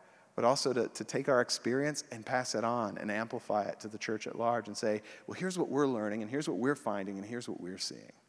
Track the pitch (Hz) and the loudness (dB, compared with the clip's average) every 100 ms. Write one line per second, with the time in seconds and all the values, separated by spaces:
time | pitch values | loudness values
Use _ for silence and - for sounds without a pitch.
0 | - - - - 117 139 139 123 110 - | -20 -20 -8 4 4 6 4 2 2 -2
1 | - 135 139 127 120 - 117 127 147 147 | -4 -2 4 4 4 0 2 2 0 -2
2 | - 113 104 127 127 110 113 120 107 104 | -6 -10 -2 -2 0 0 2 2 0 -2
3 | 104 104 113 120 - 104 98 - 107 107 | -2 -2 -2 -4 0 0 0 -4 -8 -6
4 | - 110 - - 117 120 110 101 110 107 | -2 -2 -4 0 2 2 -2 -2 0 0
5 | - - - 107 180 180 139 135 139 120 | -2 -14 -12 -4 -2 0 0 4 4 2
6 | 107 107 107 135 156 98 123 143 - 101 | 0 -2 -2 -2 -2 2 2 2 0 -2
7 | 98 98 104 120 120 98 87 95 - 57 | -2 -4 -6 -6 -6 -6 -6 -6 -6 -8
8 | 53 - | -14 -20